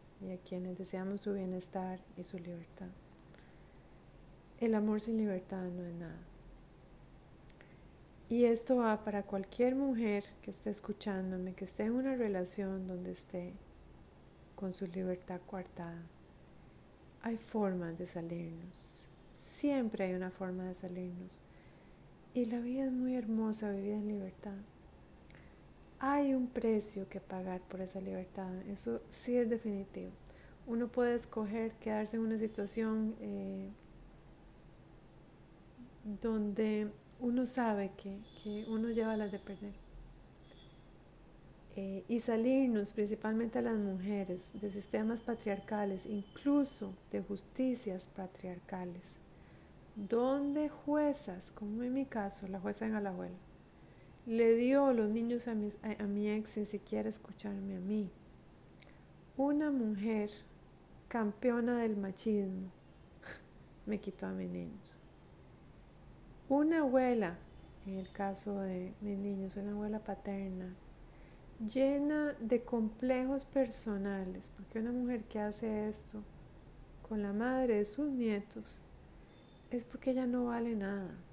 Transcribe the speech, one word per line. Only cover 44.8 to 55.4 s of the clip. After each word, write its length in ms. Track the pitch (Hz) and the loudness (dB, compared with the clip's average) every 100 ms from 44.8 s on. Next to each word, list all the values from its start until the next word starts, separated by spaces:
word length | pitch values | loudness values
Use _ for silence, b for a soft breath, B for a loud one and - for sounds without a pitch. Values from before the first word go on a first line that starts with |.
| - 214 220 233 | -2 0 2 0
patriarcales, 840 | 240 226 214 190 - 208 202 190 - | -2 -2 0 -2 0 0 0 -2 -2
incluso 880 | 208 - - 285 285 269 - 196 190 - | -4 -6 -2 4 6 4 0 -4 -8 -6
de 100 | 202 | -4
justicias 880 | 190 196 - - 262 240 208 185 - | -2 -4 -4 0 2 2 -2 -4 -6
patriarcales, 1080 | - 185 - 185 180 - 185 180 175 - - - B B B B B - 220 | -8 -10 -8 -8 -8 -8 -6 -6 -8 -12 -18 -20 B B B B B -14 -10
donde 760 | 196 233 254 285 285 294 302 | 0 4 4 4 4 2 0
juezas, 800 | - - 302 294 277 - 180 - | 0 0 4 4 2 -2 -6 -10
como 320 | - 208 220 | -6 -4 -2
en 100 | 247 | 0
mi 120 | 262 262 | 0 0
caso, 420 | 233 196 - 190 | -2 -2 -4 -6
la 120 | 190 | -4
jueza 260 | 196 202 220 | -4 -2 0
en 80 | 214 | 0
Alajuela, 400 | 202 180 180 185 - - B B B B B B 233 | 0 -2 -6 -10 -16 -20 B B B B B B 0
le 300 | 226 226 233 | 6 8 8
dio 360 | 247 277 277 | 8 8 8
los 180 | 233 208 | 6 6
niños 380 | 226 233 240 | 4 2 0